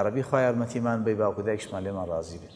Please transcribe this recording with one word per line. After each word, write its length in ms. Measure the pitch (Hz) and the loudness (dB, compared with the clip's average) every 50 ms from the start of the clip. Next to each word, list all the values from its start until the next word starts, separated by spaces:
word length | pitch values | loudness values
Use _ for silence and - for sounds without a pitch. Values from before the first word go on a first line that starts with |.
| 98 | 2
ڕەبی، 160 | 104 110 135 | 2 0 0
خوای 220 | 127 - 143 135 127 | -2 2 2 4 4
یارمەتیمان 560 | 123 117 117 117 117 - 120 117 120 117 113 110 | 4 4 2 0 -2 -2 0 0 0 0 2 2
بی، 100 | 113 107 | 2 2
باوکو 280 | 104 107 101 92 101 | 4 2 2 2 0
دایکشمان 420 | 98 110 104 104 - - - 95 92 | -2 -2 -2 -2 -4 -6 -6 -6 -4
لێمان 240 | 98 98 95 90 85 | -4 -4 -4 -4 -2
ڕازی 260 | 82 82 80 82 85 82 | -2 -4 -4 -6 -10 -14
بێ. 80 | 76 - - | -14 -16 -20